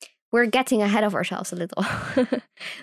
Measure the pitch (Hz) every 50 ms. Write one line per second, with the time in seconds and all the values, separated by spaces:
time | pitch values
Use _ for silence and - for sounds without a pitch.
0 | - - _ _ _ _ - 240 240 220 208 262 262 - 262 214 208 202 202 214
1 | 214 208 190 127 185 - 185 - 196 - 180 175 170 - - - 196 - - -
2 | - - - 269 247 - - - - _ _ - - - - -